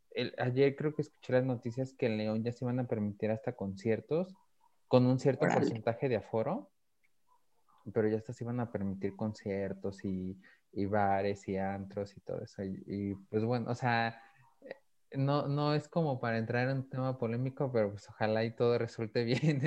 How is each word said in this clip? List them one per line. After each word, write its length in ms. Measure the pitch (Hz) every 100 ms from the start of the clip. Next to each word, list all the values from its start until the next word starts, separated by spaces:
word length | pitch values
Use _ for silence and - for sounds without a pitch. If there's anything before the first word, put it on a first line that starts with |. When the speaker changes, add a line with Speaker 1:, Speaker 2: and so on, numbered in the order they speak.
| _
Speaker 1:
el, 220 | 113 123 -
ayer 380 | 123 123 139 135
creo 180 | 151
que 80 | 147
escuché 320 | - _ -
las 100 | 127 131
noticias 480 | 117 120 120 131
que 120 | - 123
en 120 | 107
León 260 | 107 110
ya 80 | 117
se 140 | 117 123
iban 140 | 127
a 80 | 123
permitir 440 | 107 104 98 107
hasta 220 | 110 - -
conciertos 800 | 98 95 113 110 - 156 190 - _ _ _ _ _
con 180 | 127 127
un 120 | 131
cierto 260 | 143 131 156
Speaker 2:
Órale. 160 | 127
Speaker 1:
porcentaje 460 | 139 113 117 117 139
de 80 | 110
aforo, 520 | - 113 113 226 - _ _ _ _ _ _ _ _ _ _ _ 113
pero 140 | 113 107
ya 80 | 110
hasta 160 | -
se 100 | 120
iban 160 | 120 123
a 120 | 117
permitir 440 | 104 98 95 101 98
conciertos 880 | 110 107 107 98 98 98 98 98 101
y, 320 | 92 92 92 - - _
y 140 | - 101
bares 600 | 104 98 98 101 101 -
y 100 | 95
antros 580 | 95 98 95 104 98 -
y 40 |
todo 200 | - 90
eso. 200 | - -
Y, 200 | 98 95 -
y, 300 | 101 101 98
pues 280 | - 110
bueno, 280 | 113 123 113
o 40 | 123
sea, 460 | 123 117 113 - - - _ _ - - _ _ _
no, 340 | 135 135 147 143
no 260 | 143 147
es 140 | 147 -
como 320 | 175 156 127
para 180 | 117 113
entrar 320 | 113 120 127
en 80 | 135
un 120 | 131
tema 280 | 131 131 127
polémico, 540 | 113 117 131 131 139
pero 180 | 117 104
pues 160 | 101 -
ojalá 340 | - 107 110
y 80 | 117 113
todo 220 | 120 120
resulte 460 | 113 - 113 120
<laughs> 0 |
bien, 380 | 117 127 151 143